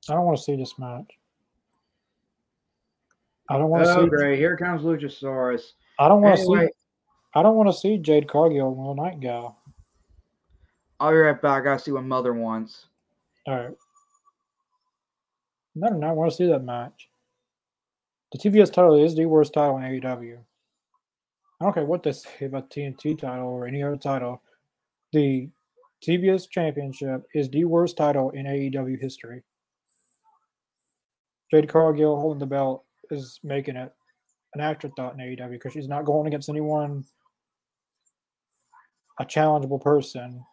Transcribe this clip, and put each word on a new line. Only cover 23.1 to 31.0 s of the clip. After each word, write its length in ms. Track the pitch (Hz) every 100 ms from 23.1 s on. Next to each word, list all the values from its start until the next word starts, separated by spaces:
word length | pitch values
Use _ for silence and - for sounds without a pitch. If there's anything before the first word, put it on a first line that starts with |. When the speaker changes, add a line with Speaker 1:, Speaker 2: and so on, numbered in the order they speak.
| 151
Speaker 1:
title 320 | 135 127 127
or 180 | 123 123
any 160 | 139
other 160 | 143 143
title. 440 | 139 135 123 123 _ _ _ _ _ _ _
The 360 | 156 143 135 135 _ _ _ _ _
T 160 | - 175
B 120 | 185
S 180 | 190 -
Championship 800 | - 165 143 139 131 135 131 -
is 160 | 151 139
the 160 | 139 170
worst 320 | 170 175 -
title 320 | 151 139 131
in 140 | 143 139
A 100 | 139
E 140 | 139
W 280 | 135 131 131
history. 460 | 135 - 117 120 _ _ _ _ _ _ _ _ 880 _ _ _ _ _ _ _